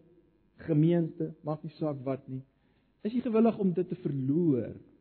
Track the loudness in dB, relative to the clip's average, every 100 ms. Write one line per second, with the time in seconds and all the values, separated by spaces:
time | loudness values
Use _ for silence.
0 | -10 _ _ _ _ -12 0 4 6 4
1 | 0 -4 -8 -8 -8 -8 -8 -6 -6 -4
2 | -6 -6 -8 -12 -12 _ _ _ _ _
3 | -6 -4 0 4 4 4 0 0 -4 -4
4 | -4 -2 0 2 2 2 -2 -10 -18 _